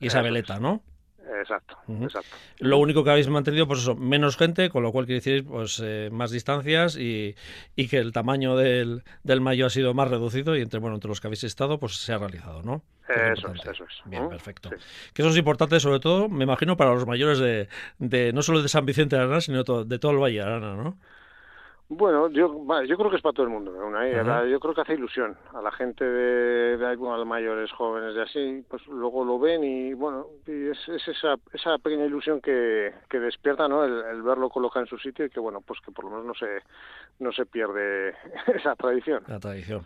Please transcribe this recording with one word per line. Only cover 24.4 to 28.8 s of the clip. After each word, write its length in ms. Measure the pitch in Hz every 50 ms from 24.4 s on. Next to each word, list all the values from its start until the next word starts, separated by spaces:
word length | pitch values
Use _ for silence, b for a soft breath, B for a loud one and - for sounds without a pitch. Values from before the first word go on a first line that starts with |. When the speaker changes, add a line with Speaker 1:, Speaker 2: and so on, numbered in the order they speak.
| 120
Speaker 2:
yo 120 | 123 135 139
creo 160 | - 156 156
que 60 | 160
hace 140 | 151 - 160
ilusión 420 | 151 123 110 - 131 123 107 95 - - -
a 80 | - 123
la 100 | 104 107
gente 320 | - - 131 123 117 -
de, 760 | 135 123 123 123 123 123 123 123 120 120 120 120 120 120 120 117
de, 180 | 123 123 123
bueno, 180 | 117 127 123 120
a 40 | 117
los 80 | 117
mayores, 440 | 113 117 117 113 110 110 110 110 104
jóvenes, 420 | - - 120 113 113 113 110 110 107
de 80 | 113
así, 420 | 110 - - 147 139 135 135 135 123 -
pues 140 | - 120